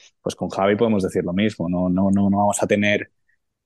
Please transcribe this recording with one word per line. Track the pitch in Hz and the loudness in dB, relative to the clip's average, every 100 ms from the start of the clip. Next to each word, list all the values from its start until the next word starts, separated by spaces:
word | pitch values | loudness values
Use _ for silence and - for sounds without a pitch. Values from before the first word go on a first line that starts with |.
| _ _ | _ _
pues | - - | -10 -6
con | 87 | -6
Javi | - 98 104 | 0 0 2
podemos | 117 104 | 2 0
decir | 90 92 | 0 -2
lo | 87 | -2
mismo. | 92 107 - 82 | 0 -2 -2 -4
No, | 90 90 | -2 0
no, | 90 98 | 2 2
no, | 101 98 | 2 2
no | 101 | 2
vamos | 104 - | 0 0
a | 92 | 0
tener, | 104 104 104 - _ _ _ _ _ | 0 2 -2 -4 _ _ _ _ _